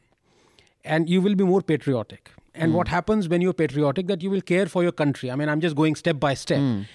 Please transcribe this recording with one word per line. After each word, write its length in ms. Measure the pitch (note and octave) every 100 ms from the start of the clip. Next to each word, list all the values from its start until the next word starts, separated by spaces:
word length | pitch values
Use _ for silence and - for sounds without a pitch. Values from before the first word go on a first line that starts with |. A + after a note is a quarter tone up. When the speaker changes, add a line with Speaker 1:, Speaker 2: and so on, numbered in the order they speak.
| _ _ _ _ _ _ _ _
Speaker 1:
and 240 | - D#3+ E3
you 120 | F#3
will 140 | F#3+
be 100 | G3
more 180 | F#3+ F#3+
patriotic. 680 | - D3+ - B2+ G#2 G#2 - - _
And 160 | - E3
Speaker 2:
Hmm. 60 | E3
Speaker 1:
what 120 | F3
happens 400 | F3 E3+ A3 E3+
when 120 | F3
you're 120 | F#3 F3
patriotic, 460 | D#3 C3+ D3 C#3 F3+
that 160 | G3
you 80 | F#3+
will 100 | G3
care 260 | - F3+ G3
for 160 | F#3
your 80 | F3
country. 380 | - D3 C3 B2+
I 40 |
mean, 140 | C3 D3+
I'm 120 | D3+
just 140 | E3+
going 220 | C#3+ D#3 D3
step 240 | F3 D3+
by 140 | D3
step. 240 | C3+ - C#3+
Speaker 2:
Hmm. 220 | C#3 G#2+ G#2